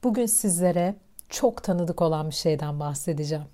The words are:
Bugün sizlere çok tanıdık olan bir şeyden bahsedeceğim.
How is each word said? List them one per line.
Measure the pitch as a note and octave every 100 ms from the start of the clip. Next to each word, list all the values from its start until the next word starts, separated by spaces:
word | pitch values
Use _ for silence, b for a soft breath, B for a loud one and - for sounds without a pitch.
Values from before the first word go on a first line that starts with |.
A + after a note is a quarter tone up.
Bugün | B3+ A3 A#3
sizlere | A3 G#3 E3+ F3+ F3 F3 G#3 _ - -
çok | - C4 A#3
tanıdık | - F3 E3+ F3
olan | E3 D#3 D#3
bir | D3+
şeyden | E3+ D3+ D3+ D3
bahsedeceğim. | D3 C#3+ - D3 D3 D#3 D3+